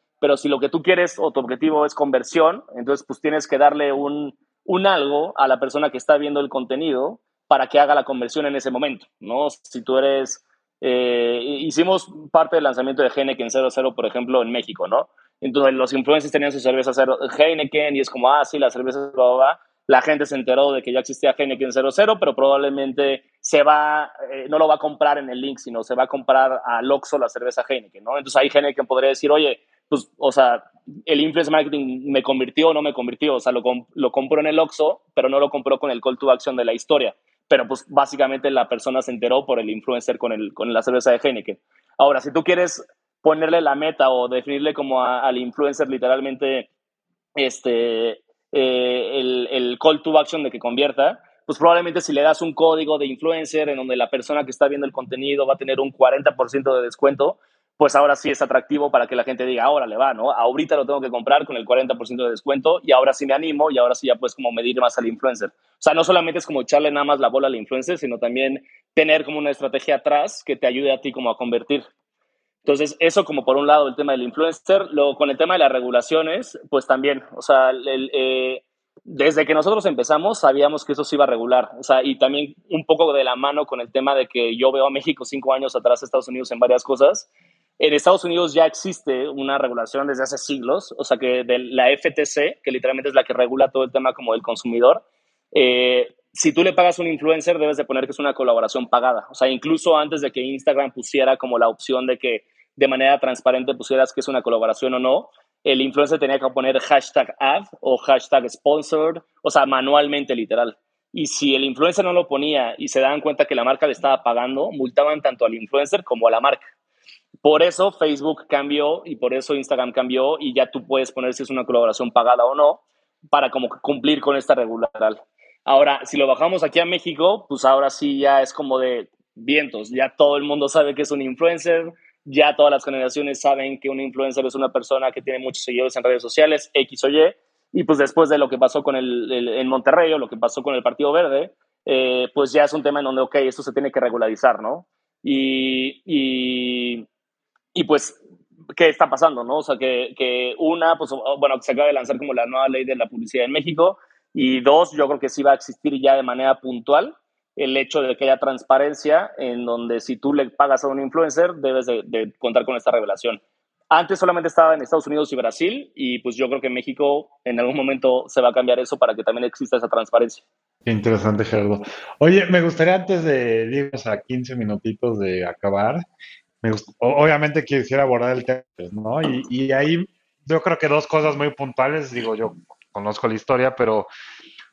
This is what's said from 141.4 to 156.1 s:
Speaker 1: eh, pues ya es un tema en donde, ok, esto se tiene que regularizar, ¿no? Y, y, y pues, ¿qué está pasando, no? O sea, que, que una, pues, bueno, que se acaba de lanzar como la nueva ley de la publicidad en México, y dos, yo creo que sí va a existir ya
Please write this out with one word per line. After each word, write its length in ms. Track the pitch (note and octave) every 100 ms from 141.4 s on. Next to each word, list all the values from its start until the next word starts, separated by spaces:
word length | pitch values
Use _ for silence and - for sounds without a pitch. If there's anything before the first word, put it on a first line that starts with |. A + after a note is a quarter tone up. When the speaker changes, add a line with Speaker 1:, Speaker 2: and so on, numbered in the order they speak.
| F3 _ _ _
Speaker 1:
eh, 440 | - C3 C3 B2+ B2
pues 180 | - C3+
ya 120 | -
es 80 | C#3+
un 100 | D#3
tema 180 | C#3+ C#3+
en 40 |
donde, 180 | C3+ C3
ok, 140 | B2+ D3
esto 260 | C3 B2+
se 100 | C#3
tiene 200 | B2+ C#3
que 80 | C3
regularizar, 600 | A#2+ A#2 A2 G#2+ C3 G#2
¿no? 260 | A2 D#3+ - _ _ _
Y, 800 | - C3+ C3+ C3 C3 C3 C3 -
y, 1000 | - D3+ C3+ C3 B2+ B2+ B2 B2 B2 A#2 A2 _ _ _ _ _ _
y 100 | -
pues, 360 | - - - - _ _ _ _ D#3+ -
¿qué 120 | E3
está 200 | D3 D#3
pasando, 320 | C3+ D#3+ B2+
no? 160 | A#2+ D3
O 40 |
sea, 140 | D3+ B2
que, 380 | C3 B2 B2 -
que 380 | B2+ B2 B2 -
una, 380 | D#3+ E3+ E3 D#3+
pues, 160 | D3+ C3+ A#2 C#3
bueno, 180 | C#3+ C3
que 60 |
se 100 | -
acaba 160 | C3 D3
de 40 |
lanzar 260 | C#3 B2 B2+
como 160 | C#3+
la 120 | B2 A#2
nueva 220 | C3 C3+
ley 160 | C3
de 120 | B2+ B2+
la 100 | A2+
publicidad 380 | A#2 A2+ C3
en 80 | A#2+
México, 460 | D3+ D3+ D3+ F3 G3 _ _ _ -
y 220 | C3 C3
dos, 320 | B2 D3+ E3+ D3+
yo 100 | C#3
creo 140 | C#3+
que 80 | C3+
sí 140 | -
va 100 | C#3
a 20 |
existir 460 | C3+ - - D3+ C#3
ya 140 | C3+